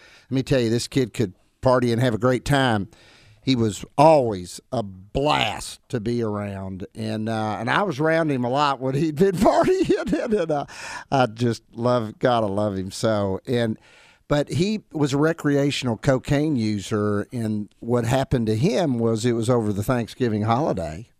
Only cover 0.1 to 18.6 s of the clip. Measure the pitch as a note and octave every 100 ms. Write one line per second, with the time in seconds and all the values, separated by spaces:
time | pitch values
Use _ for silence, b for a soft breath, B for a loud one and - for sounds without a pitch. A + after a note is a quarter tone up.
0.1 | b b C3 C3 C3+ A#2 A#2 - C3+ B2+
1.1 | - G#2+ - _ _ C3 B2+ B2 A#2 B2+
2.1 | G#2+ B2+ B2+ - C#3+ C3 A2 F#2 b b
3.1 | b b b - B2+ A2+ G2 - - D3+
4.1 | D#3 A#2+ G2 F2+ - - A#2+ G2+ F#2 G2
5.1 | C3+ C#3+ C#3 A#2 D#2+ - - - B2+ G#2
6.1 | A#2+ A2+ G#2 G#2 G2 F#2+ F#2+ F#2 - A2
7.1 | A2 A2 A2 G#2+ G2 A#2 C#3+ G3+ B2+ D#3
8.1 | D#3+ D#3+ C3+ B2 C3 D3 C3+ C3 C3+ D#3+
9.1 | D3 G3 F3+ A#3+ D#4+ E4+ F#4 - F#4 D#4+
10.1 | D4+ B3 G#3 E3 D3 C3+ B B B -
11.1 | C#3 B2+ A2+ A#2+ A2+ - A2+ A#2+ B2 A2
12.1 | - C3 A#2+ G#2+ G2 G#2+ F#2+ F#2+ - A#2
13.1 | G#2+ G2+ F#2+ - A#2+ A#2 A2 b b b
14.1 | b - D3 C#3+ B2 F#3+ G#3+ - D#3+ C#3+
15.1 | C#3 D#3 E3 D3+ C#3+ C#3+ - B2+ A2 -
16.1 | C3 - C#3+ D#3 C#3 A2 G#2 F#2 G#2+ G#2
17.1 | G#2 G#2 B2+ A2+ G#2+ G#2 _ A#2 A#2+ A#2
18.1 | C3+ C3+ C3 A2 G#2+